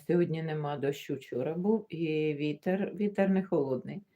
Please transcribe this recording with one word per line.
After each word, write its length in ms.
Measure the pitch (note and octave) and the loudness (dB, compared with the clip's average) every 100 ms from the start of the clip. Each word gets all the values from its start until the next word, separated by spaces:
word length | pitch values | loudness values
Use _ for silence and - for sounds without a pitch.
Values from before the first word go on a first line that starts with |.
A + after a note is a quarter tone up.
| - | 2
сьогодні 360 | F3 F3 D#3+ | 4 4 0
нема 340 | D#3+ D#3 D3 D3 | -2 -4 -4 -2
дощу, 380 | C#3 C#3 - C#3 | -2 -2 -4 -6
вчора 380 | - B2 C3 | -4 -4 -2
був, 400 | E3 G3 A3 - | 0 2 0 0
і 400 | D#3+ D#3+ D#3 D#3 | -4 -2 0 0
вітер, 580 | C#3+ D3+ D3 - F#3+ G3 - | 0 -2 -2 -2 0 -2 -2
вітер 340 | G#3 G3+ G3 | -2 2 4
не 140 | F#3+ | 2
холодний. 580 | F#3+ E3 C3+ B2+ - E3+ - | 2 0 2 -2 -4 -10 -12